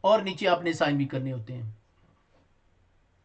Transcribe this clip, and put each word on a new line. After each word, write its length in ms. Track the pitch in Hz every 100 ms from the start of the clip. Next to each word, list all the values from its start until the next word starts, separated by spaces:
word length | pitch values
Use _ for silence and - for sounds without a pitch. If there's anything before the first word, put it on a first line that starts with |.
और 200 | 190 214
नीचे 220 | 190 175 196
आपने 260 | 175 170
साइन 240 | 156 151 143
भी 80 | 139
करने 240 | 131 135
होते 220 | 127 110
हैं। 240 | 127 110 110 _ _ _ _ _ _ _ _ _ _ _ _ _ _